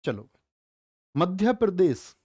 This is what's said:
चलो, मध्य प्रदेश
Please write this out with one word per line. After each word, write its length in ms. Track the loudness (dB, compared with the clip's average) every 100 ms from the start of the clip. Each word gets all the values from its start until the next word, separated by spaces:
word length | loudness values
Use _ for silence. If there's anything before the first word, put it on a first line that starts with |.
चलो, 240 | -6 -8 -12 _ _ _ _ _ _ _ _ -2
मध्य 360 | -2 0 0
प्रदेश 640 | 2 0 4 2 2 -8 -20